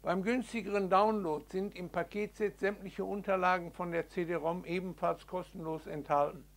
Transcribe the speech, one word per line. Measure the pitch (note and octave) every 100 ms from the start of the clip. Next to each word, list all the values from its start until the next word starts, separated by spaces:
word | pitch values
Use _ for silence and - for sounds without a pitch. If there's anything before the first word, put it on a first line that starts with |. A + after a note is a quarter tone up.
Beim | - F3+
günstigeren | F#3+ B3+ G#3+ A#3 G3+ G3+ F#3+
Download | F#3+ G#3+ A3 E3+ D3+ -
sind | F#3 G3
im | F3+ F3+
Paketset | F3+ E3+ G#3 G#3 - G#3 -
sämtliche | G3 G3+ F#3+ -
Unterlagen | F#3+ G3+ F#3+ F#3+ F3+ F#3 E3+
von | - F3
der | E3+ D#3+
C-D-rom | - E3+ E3+ D#3 F3
ebenfalls | E3 F3+ F3+ E3+ F3 E3+ -
kostenlos | F3+ F3 F#3 D#3+ D#3+ -
enthalten. | D#3+ C#3+ C#3+ D3 - -